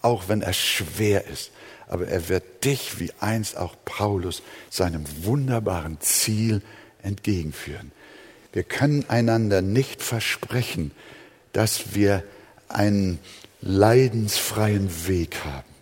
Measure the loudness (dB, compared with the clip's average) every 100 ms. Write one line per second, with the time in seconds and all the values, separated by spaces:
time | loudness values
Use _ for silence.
0 | 2 0 0 0 0 -2 0 -2 -4 0
1 | 2 2 0 -12 -12 -16 -20 -20 -8 -6
2 | -2 -2 0 -2 -2 -4 -2 -2 -4 -8
3 | -8 -4 -2 -2 -2 -6 -8 -8 -12 -2
4 | 0 0 -2 -8 -12 -20 -12 -2 0 0
5 | -8 -6 -2 0 0 0 0 -4 -4 -6
6 | -2 0 0 0 2 0 -2 -20 -20 _
7 | -8 -6 -2 -2 -2 -8 -12 -12 -14 -20
8 | -20 -20 -20 -20 -8 -6 -6 2 2 2
9 | 2 2 4 4 4 2 4 2 0 -4
10 | -6 -4 -4 -6 -4 -2 -2 -4 -6 -8
11 | -20 -20 -20 _ _ 0 2 0 -4 2
12 | 4 2 -2 -18 -20 -20 _ 0 4 4
13 | 2 -2 -8 -20 -20 _ -2 4 6 8
14 | 6 2 0 -2 -2 0 2 2 0 -4
15 | -2 0 0 -6 -8 -10 -14 -20